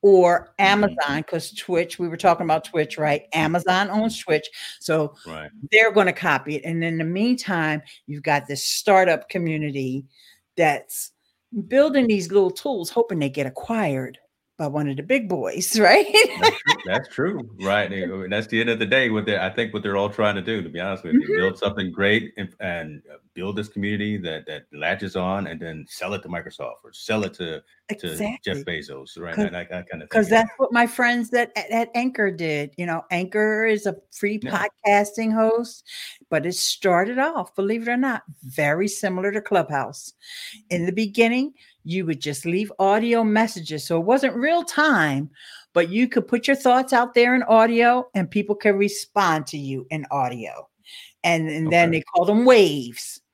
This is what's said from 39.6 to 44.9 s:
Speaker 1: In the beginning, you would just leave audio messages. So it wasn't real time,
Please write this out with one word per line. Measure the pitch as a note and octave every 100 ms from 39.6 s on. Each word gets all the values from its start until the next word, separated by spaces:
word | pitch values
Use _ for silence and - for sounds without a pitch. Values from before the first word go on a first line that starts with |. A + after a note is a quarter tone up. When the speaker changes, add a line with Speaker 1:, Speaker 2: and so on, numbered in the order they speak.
| D#3+ C#3+ A#2 C#3 - _ - - - G#3+ _
Speaker 1:
In | F3
the | F3
beginning, | F#3 A3 G#3+ A3+ B3 C#4+ _ _ _
you | D#3 F3+ E3
would | C#3+
just | D3 C#3
leave | E3+ F3+ G#3 -
audio | G3 G#3 A#3 A#3
messages. | A3 G#3 A3 F#3 E3 D3+ -
So | E3
it |
wasn't | F3 C4 C4 A#3
real | C#4+ E4+
time, | E4+ - D4+